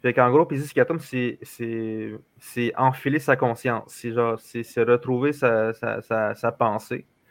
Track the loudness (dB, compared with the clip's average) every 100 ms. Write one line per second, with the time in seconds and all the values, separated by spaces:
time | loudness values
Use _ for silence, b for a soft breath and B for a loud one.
0 | 0 4 4 4 2 -2 -2 0 2 0
1 | -4 -4 -4 -6 -16 -10 -8 -6 -6 -6
2 | -8 -12 _ _ -10 -2 -2 2 0 2
3 | -2 -2 2 2 2 0 -2 -4 -6 -12
4 | -4 0 0 -2 -8 -10 -6 0 4 4
5 | 2 0 0 2 2 2 0 -2 -6 -6
6 | -2 0 0 0 -4 0 0 0 -6 -10
7 | -10 _ B